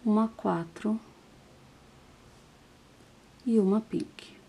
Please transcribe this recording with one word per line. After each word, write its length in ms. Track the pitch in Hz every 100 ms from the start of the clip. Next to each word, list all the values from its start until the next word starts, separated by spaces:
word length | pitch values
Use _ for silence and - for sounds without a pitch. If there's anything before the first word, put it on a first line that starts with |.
| 226
uma 240 | 214 220
quatro 680 | - 208 170 165 - 214 220 - - - - - - - - - - - - - - - - - - - - - - - - 254
e 140 | 226
uma 220 | 190 208
pink. 560 | 220 175 - - - -